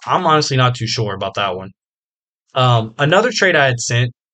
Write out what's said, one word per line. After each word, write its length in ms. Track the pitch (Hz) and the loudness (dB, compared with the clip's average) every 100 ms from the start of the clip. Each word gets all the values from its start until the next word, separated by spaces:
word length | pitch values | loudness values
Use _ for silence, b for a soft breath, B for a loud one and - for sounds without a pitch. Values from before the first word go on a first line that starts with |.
| - | -4
I'm 180 | 151 | -2
honestly 320 | 175 156 147 131 | 2 2 2 0
not 180 | 123 | 0
too 120 | 123 113 | 0 -6
sure 280 | - 107 | -4 -4
about 200 | 98 98 | -4 -6
that 200 | 101 101 | -4 -4
one. 180 | 92 95 - _ _ _ _ _ _ _ | -4 -10 -18 _ _ _ _ _ _ _
Um, 400 | - 127 120 113 - | 0 2 2 0 -2
another 320 | 143 180 233 | 2 2 2
trade 260 | 226 190 160 | 0 2 4
I 100 | 135 | 2
had 140 | 123 | 0
sent, 320 | - 120 123 - _ | -2 -2 -2 -6 _